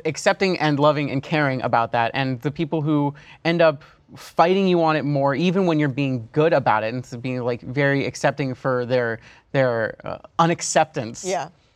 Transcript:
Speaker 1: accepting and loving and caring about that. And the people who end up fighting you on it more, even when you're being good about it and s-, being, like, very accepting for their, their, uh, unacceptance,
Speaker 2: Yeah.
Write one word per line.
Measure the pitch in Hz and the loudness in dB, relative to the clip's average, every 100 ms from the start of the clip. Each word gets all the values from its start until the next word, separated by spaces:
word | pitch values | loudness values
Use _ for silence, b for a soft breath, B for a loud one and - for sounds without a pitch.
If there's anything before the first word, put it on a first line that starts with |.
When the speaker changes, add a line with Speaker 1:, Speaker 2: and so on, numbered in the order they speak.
| 156 | -6
Speaker 1:
accepting | 143 202 - 190 180 | 0 0 2 2 2
and | 151 143 | 2 4
loving | 147 143 139 | 4 2 0
and | 131 | -4
caring | - 160 143 131 | -2 0 0 0
about | 117 117 117 | 0 0 0
that. | 120 117 135 | 0 0 0
And | 135 127 | -2 -4
the | 147 | -6
people | 143 160 160 | -6 -4 -2
who | 147 151 143 143 B B 160 | 0 0 0 -4 B B -2
end | 175 | 4
up | 165 143 - _ _ 151 | 4 2 -8 _ _ -20
fighting | - - 170 190 190 | -10 2 4 4 4
you | 175 160 | 2 2
on | 156 | 0
it | 139 | 0
more, | 143 139 139 | 0 0 0
even | 180 180 180 | 0 2 2
when | 156 | 2
you're | 147 | 0
being | 127 139 127 113 | 0 -2 -4 -4
good | 151 160 | 0 2
about | 156 123 110 110 | 2 2 0 0
it | 127 | -6
and | |
s-, | - 120 | -10 -10
being, | 127 127 | -8 -6
like, | 123 120 | -4 -6
very | - 127 139 139 113 | -6 -2 0 0 -2
accepting | - 151 - 135 123 | -2 -2 -2 -6 -4
for | 139 127 120 | -4 -2 0
their, | 127 117 110 B B B | 0 0 -6 B B B
their, | 139 131 117 110 - - | 0 0 0 -4 -6 -12
uh, | 90 - - | -12 -12 0
unacceptance, | 165 165 - 170 156 - 113 117 180 | 2 2 0 0 0 -2 -10 -10 -6
Speaker 2:
Yeah. | 185 139 - b | -6 -6 -14 b